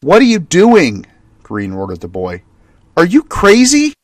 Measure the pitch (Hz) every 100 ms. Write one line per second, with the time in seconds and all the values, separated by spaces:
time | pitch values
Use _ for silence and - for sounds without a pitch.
0 | 131 202 254 220 160 170 220 233 147 104
1 | - _ _ _ _ 107 101 95 98 90
2 | 87 92 92 90 _ _ _ _ _ -
3 | 170 240 320 - 196 214 247 294 302 -